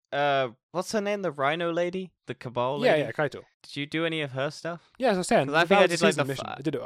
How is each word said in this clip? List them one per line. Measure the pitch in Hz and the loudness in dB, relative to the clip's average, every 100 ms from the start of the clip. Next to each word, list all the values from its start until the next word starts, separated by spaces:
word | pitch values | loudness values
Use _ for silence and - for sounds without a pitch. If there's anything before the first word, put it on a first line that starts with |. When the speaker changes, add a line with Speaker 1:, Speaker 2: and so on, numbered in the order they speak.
| - | -6
Speaker 1:
Uh, | 143 143 139 127 113 _ | 0 2 2 0 -6 _
what's | 170 - | -6 -2
her | 220 | -2
name? | 202 208 | -2 -2
The | 180 | -4
Rhino | 147 139 165 170 | 0 0 0 -2
lady, | 165 175 185 185 _ - | 0 -2 -4 -10 _ -14
the | 123 | -12
Cabal | 123 120 123 143 | -8 -4 -2 2
Speaker 2:
Yeah, | 247 | 2
Speaker 1:
lady? | 156 117 | 2 0
Speaker 2:
yeah, | |
Kaito. | 131 151 95 - _ | -2 -4 -4 -18 _
Speaker 1:
Did | - 143 | -14 -10
you | 143 | -6
do | 160 165 | -4 -2
any | 160 | -4
of | 143 | -6
her | 131 147 | -4 -6
stuff? | - 165 170 _ - | -6 -10 -10 _ -2
Speaker 2:
Yeah, | 254 | 0
as | 185 | 0
I | |
was | 170 | 4
saying, | 214 135 | 2 4
Speaker 1:
'Cause | 151 | 2
I | |
Speaker 2:
that | 170 | 4
Speaker 1:
think | 196 | 6
I | |
Speaker 2:
was | 175 | 6
the | 170 | 4
Speaker 1:
did, | |
like, | 165 | 2
Speaker 2:
season | 147 135 | 2 -2
Speaker 1:
the | |
Speaker 2:
mission. | 135 - | -4 -8
Speaker 1:
fi- | - | -4
Speaker 2:
I | |
did | 151 | -4
it. | 480 | -4